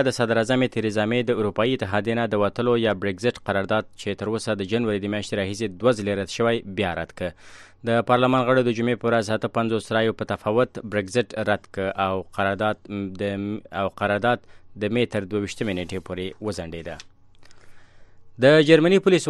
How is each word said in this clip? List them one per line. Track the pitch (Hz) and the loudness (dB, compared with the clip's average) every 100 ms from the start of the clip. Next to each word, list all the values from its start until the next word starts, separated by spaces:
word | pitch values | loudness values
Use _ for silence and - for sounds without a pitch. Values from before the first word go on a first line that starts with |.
د | 131 120 | 4 2
صدراعظم | 113 113 113 127 123 | 2 2 2 2 2
تریزا | 117 107 104 107 | 0 -2 0 0
مې | 123 120 | 0 0
د | 110 | 0
اروپایي | 104 101 120 | 0 0 0
اتحادیې | 131 98 104 104 117 | 0 -2 -2 0 -2
نه | 113 | 0
د | 104 | 0
وتلو | 101 107 120 117 | 0 0 0 2
یا | 113 95 | 2 0
بریکزټ | 98 92 117 - - | -2 -2 -2 -2 -4
قرارداد | 98 98 107 - - | -2 0 -2 -2 -8
چې | 104 98 | -8 -6
تر | 101 | -4
اوسه | 110 110 104 | -4 -4 -4
د | 95 | -2
جنوري | 113 117 104 | -2 0 -2
د | 101 | -2
میاشتې | 104 98 104 | -4 -4 -4
راهیسې | 95 104 110 90 | -4 -4 -6 0
دوه | 117 110 | 0 2
ځلې | 101 98 | 0 -2
رد | 95 - | -4 -2
شوی، | 117 117 101 95 | 0 0 -4 -4
بیا | 95 82 | -2 -2
رد | 82 - | -8 -6
کړ. | 90 - - - - - 117 | -8 -8 -18 -20 -20 -10 0
د | 117 110 | 0 4
پارلمان | 123 127 131 123 | 4 4 4 4
غړو | 131 123 | 2 2
د | 113 | 0
جمعې | 117 117 | 0 0
په | 117 | 2
ورځ | 117 104 110 | 0 2 -2
اته | 113 117 | -2 -2
پنځوس | 113 110 - 113 | 0 -2 0 0
رایو | 113 104 | 0 -2
په | 107 | -4
تفاوت | 101 110 113 127 - 110 | -4 0 2 0 -4 -4
بریکزټ | 104 95 113 110 110 107 | -4 -2 -2 -2 -2 0
رد | 101 - | -2 -2
کړ | - 95 95 95 | -4 -4 0 0
او | 95 - - | -2 -4 -2
قرارداد | 98 98 107 104 - 101 98 95 | 0 2 0 -2 -6 -6 -6 -4
د، | 101 98 101 107 - 85 | -4 -2 -4 -8 -8 -4
او | 98 - | -4 -2
قرارداد | 104 104 117 120 - | -2 0 0 0 -4
د | - - - 104 | -20 -20 -6 -2
مې | 117 117 107 | 0 0 -2
تر | 95 | -2
دوه | 104 | -4
ویشتمې | 101 - 113 92 | -4 -4 -4 -4
نیټې | 87 92 - | -4 -8 -8
پورې | 90 92 - 107 | -8 -8 -8 -8
وځنډېده. | 95 82 85 82 76 - - - - - - - - - - - - - - | -8 -8 -10 -12 -14 -16 -20 -20 -20 -20 -20 -20 -20 -20 -20 -20 -20 -20 2
د | 127 156 151 | 6 8 8
جرمني | 160 165 190 | 8 8 4
پولیس | 190 175 151 | 6 4 6